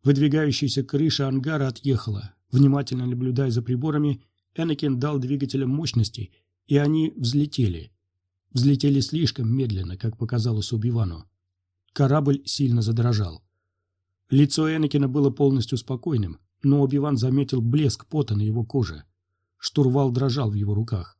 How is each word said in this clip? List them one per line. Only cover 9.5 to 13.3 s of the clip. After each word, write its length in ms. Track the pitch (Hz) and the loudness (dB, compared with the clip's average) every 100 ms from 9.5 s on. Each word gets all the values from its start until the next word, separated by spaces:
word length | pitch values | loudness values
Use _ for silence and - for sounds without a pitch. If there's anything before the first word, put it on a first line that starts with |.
| 131 | 0
медленно, 400 | 127 98 87 92 | -2 -4 -6 -6
как 200 | 113 - | -8 -6
показалось 560 | 113 120 117 107 101 | -4 -2 -2 -2 -2
Оби-Вану. 520 | 117 117 117 95 82 78 _ _ _ _ _ _ | -2 -2 -2 -2 -6 -16 _ _ _ _ _ _
Корабль 480 | - 135 151 143 139 - | 0 2 4 2 0 -2
сильно 360 | - 135 120 | -2 0 0
задрожал. 600 | 110 117 117 107 90 | 0 0 2 0 -2